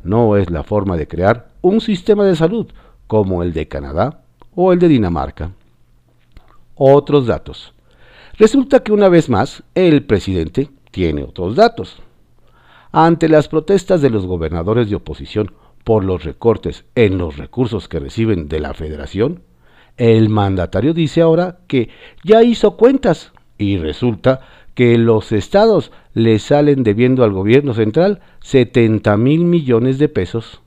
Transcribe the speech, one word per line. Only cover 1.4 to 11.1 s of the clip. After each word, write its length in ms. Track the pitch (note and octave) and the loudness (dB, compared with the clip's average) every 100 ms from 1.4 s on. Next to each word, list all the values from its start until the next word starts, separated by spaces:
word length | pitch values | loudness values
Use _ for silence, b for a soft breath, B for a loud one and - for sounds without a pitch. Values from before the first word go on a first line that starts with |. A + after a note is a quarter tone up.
| - _ | -6 _
un 200 | F3+ A3 | -2 0
sistema 420 | - G3 - G#3 | -2 -6 0 2
de 120 | G3 E3 | 2 2
salud 320 | E3 A3+ - b b b _ | 0 -2 -8 b b b _
como 360 | G#2+ G2 F2+ | -2 0 -2
el 100 | F2 | -4
de 140 | D#2+ D#2 | -6 -8
Canadá 560 | C#2+ C#2+ D#2 B2+ D3 _ _ - - | -10 -8 -4 -4 -6 _ _ -14 -2
o 160 | F#3 | 0
el 80 | F3+ | 2
de 80 | F3 | 2
Dinamarca. 640 | C3+ F#2+ E2 C2+ - D#2+ - _ _ _ _ _ _ _ - b b _ - | 2 0 -4 -6 -10 -14 -14 _ _ _ _ _ _ _ -20 b b _ 0
Otros 520 | C3+ C#3+ C#3+ D3 B2 | 4 4 4 0 0
datos. 460 | B2 - - - _ b b b b b - | -4 -6 -18 -20 _ b b b b b 2
Resulta 440 | G#3+ C#4 C4 C4 | 2 2 0 0
que 100 | - | 2
una 180 | G#3 G3 | 2 4
vez 200 | E3+ D#3 | 4 2
más, 340 | G#2 A2+ - - - | -2 -2 -8 -8 0
el 280 | F3+ D3 - | 2 2 2
presidente 640 | G2+ - F#2 D#2+ - C#3+ _ _ | -2 0 -4 -4 -6 -8 _ _
tiene 340 | - E2+ | -4 -4